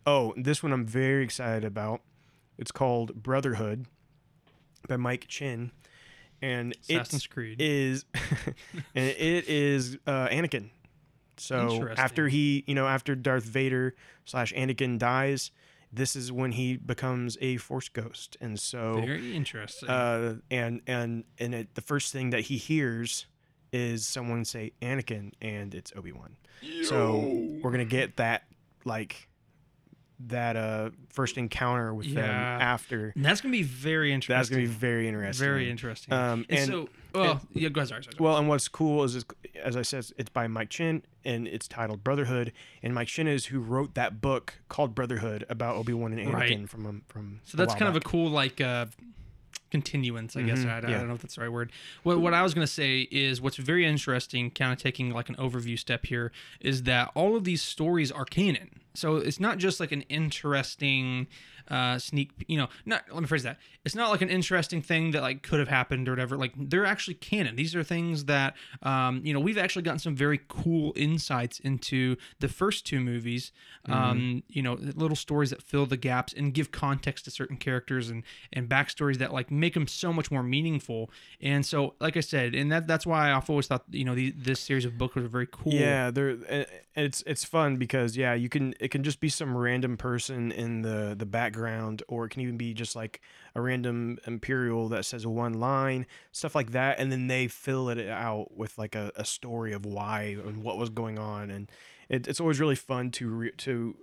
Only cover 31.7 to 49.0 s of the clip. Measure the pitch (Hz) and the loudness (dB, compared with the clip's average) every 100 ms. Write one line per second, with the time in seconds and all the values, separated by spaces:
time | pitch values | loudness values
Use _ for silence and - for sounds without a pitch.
31.7 | 123 113 110 139 139 131 123 123 123 123 | 2 0 -4 -2 0 0 0 0 2 2
32.7 | 120 - 117 107 139 143 208 269 240 143 | 2 -2 -4 -2 2 2 4 2 0 0
33.7 | 127 151 156 147 135 - 127 120 131 120 | -2 0 2 4 2 4 2 4 2 2
34.7 | 110 123 117 113 107 101 127 139 135 123 | 0 0 2 0 -2 -2 0 2 2 0
35.7 | 113 123 107 - 131 123 117 - 147 135 | -4 -6 -10 -2 0 2 0 0 2 2
36.7 | 165 - - - 190 175 143 - 160 156 | 0 -6 -12 -6 2 2 2 -2 -2 0
37.7 | 147 127 113 - - 156 151 151 143 - | 0 -2 -4 -10 2 4 6 6 4 2
38.7 | - 156 147 135 123 - - - 80 127 | 2 4 4 2 0 -8 -14 -16 -6 -4
39.7 | 123 117 135 - - 110 123 117 113 107 | -2 -2 -4 -6 -8 -4 -2 -2 -2 -4
40.7 | - 165 160 - _ 139 117 117 110 - | 0 0 0 -4 _ -4 -2 -4 -6 -8
41.7 | - 110 104 117 143 123 123 117 - - | -4 -4 -2 0 0 2 0 -2 -6 -18
42.7 | - 117 123 117 - 156 139 - 135 113 | -8 -4 -2 -2 0 2 0 0 -4 0
43.7 | 131 143 120 113 107 139 127 - - - | 0 0 0 -2 0 0 0 -2 -14 -8
44.7 | - 139 113 123 113 113 104 - 113 120 | 0 0 0 -2 -2 -2 -4 -6 -4 -2
45.7 | 110 117 117 117 113 120 - 120 107 101 | -2 0 0 -2 -2 0 2 4 2 -2
46.7 | 113 107 104 - 107 104 107 - 151 185 | -8 -8 -8 -12 -12 -12 -12 -4 2 4
47.7 | 208 208 160 - 170 165 151 131 - 127 | 4 4 2 2 2 4 4 2 0 0
48.7 | 120 113 - | 0 -2 -8